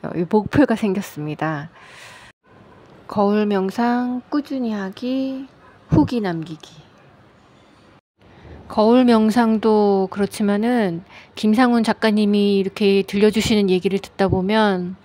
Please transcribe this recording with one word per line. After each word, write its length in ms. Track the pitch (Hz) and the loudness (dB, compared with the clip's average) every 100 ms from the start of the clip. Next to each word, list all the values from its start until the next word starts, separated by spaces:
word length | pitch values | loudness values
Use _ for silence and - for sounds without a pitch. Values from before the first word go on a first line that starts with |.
| - | -8
이 100 | - 175 | -8 0
목표가 480 | 214 196 - 285 220 | -2 0 0 2 0
생겼습니다. 920 | 214 190 190 - 151 147 156 151 160 - - - - - - _ _ - - - - - - | -2 -4 -8 -10 -10 -6 -6 -6 -10 -20 -20 -20 -20 -20 -20 _ _ -20 -20 -20 -20 -20 -10
거울 400 | 208 202 208 208 | -2 0 0 0
명상 760 | 202 190 190 240 240 247 247 - | -2 -4 -2 -2 -2 -4 -8 -6
꾸준히 420 | 294 285 269 233 | -6 -6 -6 -6
하기, 760 | 208 190 196 247 262 269 262 269 - - - _ | -6 -8 -8 -6 -4 -6 -8 -14 -20 -20 -20 _
후기 320 | - 285 240 | 0 2 -2
남기기. 600 | 196 165 156 156 - - - _ _ _ _ _ _ _ _ _ _ _ _ _ _ - - - - | -4 -6 -10 -14 -18 -20 -20 _ _ _ _ _ _ _ _ _ _ _ _ _ _ -20 -20 -20 -8
거울 380 | - 214 247 | 0 4 6
명상도 1040 | 247 226 220 220 226 220 220 214 208 196 185 | 6 4 4 2 2 2 2 4 4 2 0
그렇지만은 920 | 196 196 - 208 202 226 247 202 170 - - - - | -2 -4 -2 -2 0 0 0 0 -4 -10 -20 -20 -4
김상훈 480 | 214 214 254 240 | 0 4 4 2
작가님이 760 | 226 208 226 208 208 208 202 196 | 0 0 0 2 2 2 2 2
이렇게 440 | 190 - 202 196 | -2 0 2 2
들려주시는 680 | 190 202 214 214 202 214 202 | 0 2 2 2 0 0 2
얘기를 300 | 185 185 190 | 0 0 -4
듣다 260 | - - 196 | -6 -2 0
보면 680 | 185 185 220 214 185 180 190 | 0 0 2 2 0 -4 -10